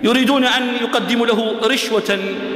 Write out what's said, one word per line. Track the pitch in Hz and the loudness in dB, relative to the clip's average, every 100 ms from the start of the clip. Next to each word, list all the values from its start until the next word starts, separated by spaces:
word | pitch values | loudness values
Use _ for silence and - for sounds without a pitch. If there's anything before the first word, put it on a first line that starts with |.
يريدون | 214 240 254 277 | 2 2 4 2
أن | 254 233 247 240 | 2 2 0 -2
يقدموا | 233 247 180 233 233 | -2 -2 0 0 2
له | 220 220 220 | 2 0 -2
رشوة | 220 269 - 220 - 196 196 - - | 0 0 0 -2 0 -2 -2 -6 -6